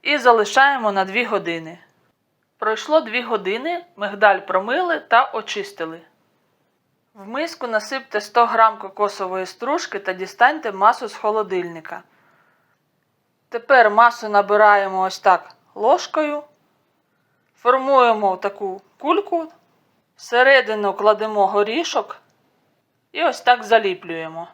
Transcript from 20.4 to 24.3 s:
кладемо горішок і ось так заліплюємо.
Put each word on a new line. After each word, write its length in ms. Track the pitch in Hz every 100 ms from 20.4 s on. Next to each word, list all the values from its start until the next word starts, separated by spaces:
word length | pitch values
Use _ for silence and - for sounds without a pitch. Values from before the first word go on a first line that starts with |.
| 262 269 214 214 202
кладемо 520 | 190 208 202 220 214 190
горішок 720 | 208 208 240 339 269 - - _ _ _ _ _ _ _ _ _
і 120 | 285
ось 160 | 320 -
так 240 | - 247
заліплюємо. 840 | 208 226 202 180 175 165 160